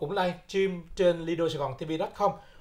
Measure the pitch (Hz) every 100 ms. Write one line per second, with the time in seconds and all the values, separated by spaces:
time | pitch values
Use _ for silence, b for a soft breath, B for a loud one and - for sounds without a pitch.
0 | 151 196 180 175 - 190 190 175 165 -
1 | 175 165 165 165 160 143 135 123 160 160
2 | 220 - 202 196 B B